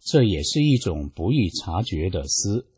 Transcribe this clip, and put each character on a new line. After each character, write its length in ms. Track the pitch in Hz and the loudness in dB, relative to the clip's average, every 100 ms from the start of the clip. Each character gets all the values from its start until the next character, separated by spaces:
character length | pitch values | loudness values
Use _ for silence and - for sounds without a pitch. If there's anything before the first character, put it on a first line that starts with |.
这 200 | - 156 | 0 4
也 180 | 113 78 | 4 2
是 200 | 73 151 | -2 2
一 160 | 151 123 | 4 2
种 320 | 101 78 71 | 0 -4 -6
不 160 | - 87 | -4 0
易 200 | 147 92 | 2 0
察 320 | - - 82 | -2 -4 -4
觉 260 | 117 78 87 | -2 -2 -2
的 180 | 85 69 | -2 -2
私。 400 | - 101 110 - | -2 0 -2 -6